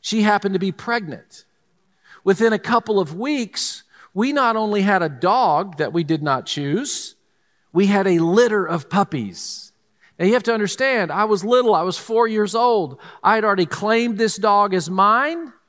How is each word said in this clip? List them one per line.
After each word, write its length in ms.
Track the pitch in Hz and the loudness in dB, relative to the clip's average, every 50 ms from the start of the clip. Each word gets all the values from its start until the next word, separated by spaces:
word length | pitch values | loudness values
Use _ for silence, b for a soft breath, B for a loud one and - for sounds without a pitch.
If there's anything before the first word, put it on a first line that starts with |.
She 220 | - - 214 226 208 | -6 -2 0 2 2
happened 300 | 214 208 202 - 202 190 | 2 2 2 0 -2 -2
to 60 | 180 | -2
be 120 | 196 190 | -2 -4
pregnant. 720 | - - - - 233 233 196 156 123 - _ _ - - _ _ _ _ _ _ _ _ _ _ b b b b b b b | -6 -6 -6 -4 -4 -4 -4 -8 -14 -14 _ _ -20 -20 _ _ _ _ _ _ _ _ _ _ b b b b b b b
Within 300 | 190 196 - 226 226 220 | 0 2 4 2 2 2
a 60 | - | 0
couple 400 | - - 233 233 226 - 214 196 | 0 0 0 0 0 0 0 0
of 160 | 180 139 160 | 0 -2 -6
weeks, 680 | 180 233 285 302 269 233 185 - - - - - - _ b b b b b b | -6 -4 -4 -2 -4 -4 -6 -6 -8 -6 -6 -8 -12 _ b b b b b b
we 200 | 185 226 269 285 | -2 -2 0 0
not 220 | 277 262 233 226 | 2 2 2 2
only 260 | 220 220 214 208 202 | 0 -2 0 0 2
had 200 | 190 208 202 185 | 2 4 2 2
a 80 | 170 156 | 0 -2
dog 680 | 139 123 147 180 208 254 247 180 147 151 196 196 165 | -2 0 0 2 2 4 2 2 2 0 -2 -4 -4
that 160 | 143 156 113 156 | -4 -4 -2 0
we 100 | 175 165 | -2 0
did 180 | 143 160 151 | 0 -2 -2
not 240 | 151 147 135 127 - | 0 -2 -2 -2 -2
choose, 720 | - - 147 143 143 151 214 285 277 - - - - - _ _ _ _ _ _ _ _ _ _ _ | -8 -8 -6 -4 -2 -2 -2 -2 -4 -8 -8 -10 -12 -16 _ _ _ _ _ _ _ _ _ _ _
we 160 | - 175 202 | 0 2 2
had 180 | 196 202 196 190 | 4 2 2 2
a 140 | 196 175 165 | 2 2 2
litter 460 | 165 165 180 226 247 233 214 202 185 | 2 4 4 4 4 4 2 0 -2
of 240 | 156 175 165 - - | -2 -4 -6 -6 -2
puppies. 840 | - 202 196 - - 135 110 98 85 - - - - - - - _ _ _ _ b b b b b - | 0 0 0 0 -2 -6 -6 -8 -10 -12 -12 -12 -14 -14 -16 -20 _ _ _ _ b b b b b -2
Now, 60 | 170 | 0
you 80 | 196 233 | 2 2
have 100 | 247 - | 2 0
to 100 | 226 233 | 0 -2
understand, 580 | 220 208 185 - - 262 269 262 226 190 156 | 0 -2 -4 -2 -2 0 0 0 0 -2 -2
I 120 | - 190 214 | -2 -2 0
was 200 | 220 214 185 185 | 0 0 -2 0
little. 300 | 220 247 254 247 226 202 | 2 2 2 4 4 2
I 80 | 160 | 2
was 160 | 170 185 175 | 0 -2 -4
four 300 | - - - 226 226 233 | -6 -8 -2 0 0 2
years 260 | 226 220 214 208 196 190 | 2 0 -2 -2 -2 0
old. 460 | 226 240 247 233 208 175 139 131 B B B B B B | 0 2 2 2 0 -2 -4 -8 B B B B B B
I 120 | 180 214 | 2 2
had 100 | 220 214 | 4 2
already 200 | 214 202 185 175 | 2 2 2 0
claimed 520 | 151 - - 190 214 226 226 240 240 214 | -2 -2 -4 -2 0 0 2 0 -2 0
this 180 | 196 226 214 - | 0 -2 -2 0
dog 380 | 196 196 214 202 202 208 190 185 | 0 0 2 4 4 2 2 0
as 160 | 180 147 160 | -2 -2 -2
mine. 640 | 185 185 196 208 220 247 277 302 339 339 330 262 - _ _ | 0 2 2 4 4 2 0 -2 -4 -8 -10 -14 -18 _ _